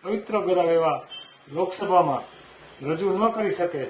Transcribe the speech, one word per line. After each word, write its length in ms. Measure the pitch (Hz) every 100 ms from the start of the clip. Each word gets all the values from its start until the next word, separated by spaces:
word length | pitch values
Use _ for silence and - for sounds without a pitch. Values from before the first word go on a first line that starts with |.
પવિત્ર 380 | 180 214 - 214 175
ગરાવ 260 | 180 165 165
એવા 200 | 160 143 - - - - - 143
લોકસભામાં 680 | 180 - 196 180 156 127 - - - - - - 135
રજૂ 260 | 160 196 185
ન 100 | 226 220
કરી 200 | 208 151
શકે 260 | 175 151 131